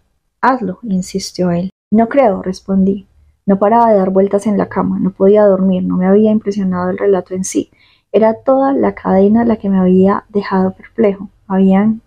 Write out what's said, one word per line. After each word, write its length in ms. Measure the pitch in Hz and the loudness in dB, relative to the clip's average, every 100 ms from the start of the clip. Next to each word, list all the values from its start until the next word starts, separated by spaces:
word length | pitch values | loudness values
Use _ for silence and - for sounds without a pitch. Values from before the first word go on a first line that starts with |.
| _ _ _ _ | _ _ _ _
Hazlo, 380 | 240 254 196 185 | -2 -2 -4 -10
insistió 680 | 233 185 180 190 - - 180 | -6 -6 -4 -8 -8 -4 -2
él. 180 | 175 185 - _ | -2 -6 -12 _
No 180 | 208 226 | 0 2
creo, 320 | 277 247 185 | 2 2 0
respondí. 680 | 185 185 - 190 190 202 - _ _ _ - | -6 -10 -4 0 0 -2 -8 _ _ _ -2
No 140 | 196 | 0
paraba 320 | 208 233 233 | 2 2 4
de 60 | 208 | 2
dar 120 | 190 | 2
vueltas 380 | 190 196 202 208 | 0 0 0 -2
en 100 | 202 | -2
la 100 | 180 | -4
cama, 300 | - 185 190 | -4 -4 -4
no 120 | 190 | -4
podía 340 | - 190 208 208 | 0 2 4 4
dormir, 380 | 185 190 185 | 2 0 -2
no 140 | 185 180 | -2 -2
me 100 | 185 | 2
había 240 | 196 214 | 2 2
impresionado 580 | 220 202 208 190 180 180 | 0 -2 -4 -4 -4 -4
el 80 | 190 | -4
relato 380 | 202 190 175 185 | 0 -2 -2 -8
en 80 | |
sí. 260 | 190 - - _ _ _ _ | -6 -6 -6 _ _ _ _
Era 220 | - 220 | 0 0
toda 400 | 220 - 269 269 | 0 -2 0 0
la 220 | 277 202 196 | 0 -2 -4
cadena 500 | 190 190 196 220 233 | -2 2 4 2 0
la 120 | 220 | -2
que 120 | 196 | -2
me 80 | 190 | 0
había 480 | 185 185 190 - - | 2 4 2 0 -4
dejado 420 | 208 196 190 190 | -8 -4 -2 -2
perplejo. 580 | 190 - - 214 190 196 _ - | -4 -12 -2 -2 -2 -10 _ -6
Habían 560 | 190 190 190 214 220 | 0 2 2 2 -2